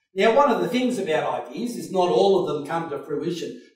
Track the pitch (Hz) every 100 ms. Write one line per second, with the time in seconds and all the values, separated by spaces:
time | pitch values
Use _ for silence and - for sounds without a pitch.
0 | _ 190 220 240 285 190 170 254 247 196
1 | 185 - - - - - - 117 - 185
2 | 175 160 196 180 151 147 139 165 139 143
3 | - 143 170 170 143 - -